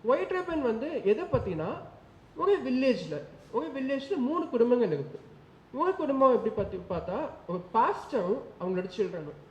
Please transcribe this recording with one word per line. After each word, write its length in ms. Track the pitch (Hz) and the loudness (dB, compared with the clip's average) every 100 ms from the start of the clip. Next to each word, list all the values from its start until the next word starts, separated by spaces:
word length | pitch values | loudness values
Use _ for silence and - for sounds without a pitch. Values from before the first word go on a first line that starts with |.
ஒயிட் 300 | 220 302 381 370 | 2 2 2 -2
ரிப்பன் 260 | 359 320 | -2 -2
வந்து 260 | 254 220 294 277 | 0 -2 -4 -2
எதை 200 | 190 220 | 2 2
பத்தினா, 440 | 349 262 202 165 165 330 - - - - - - | 2 -2 0 -4 -4 -6 -12 -20 -20 -20 -18 0
ஒரு 180 | 359 381 | 2 2
வில்லேஜ்ல, 560 | 254 254 262 196 156 147 - - - | 2 2 2 2 -2 -8 -10 -18 -6
ஒரு 140 | 233 320 | -4 -4
வில்லேஜ்ல 480 | 269 262 269 269 370 | -4 -2 -2 -2 0
மூணு 280 | 247 339 320 | 0 0 0
குடும்பங்கள் 460 | 240 240 247 208 147 | 2 4 4 4 0
இருக்கு. 220 | 139 - - - - - - | -4 -12 -18 -20 -20 -20 -12
ஒரு 180 | 254 359 | 0 0
குடும்பம் 400 | 370 294 269 269 | 0 0 6 6
எப்படி 180 | 233 220 | 6 2
பத்தி 240 | 214 190 185 - | -2 -4 -6 -6
பார்த்தா 280 | 170 165 208 311 - - | -6 -4 -6 -6 -10 -8
ஒரு 140 | 175 175 | -8 0
பாஸ்டரும் 720 | 233 277 403 - 262 180 262 - - | 2 2 0 -2 -2 0 -2 -4 -8
அவங்களோட 320 | 180 185 185 | -4 -2 -4
சில்ட்ரனும் 480 | - 180 170 147 143 - | -2 -2 -2 -10 -14 -20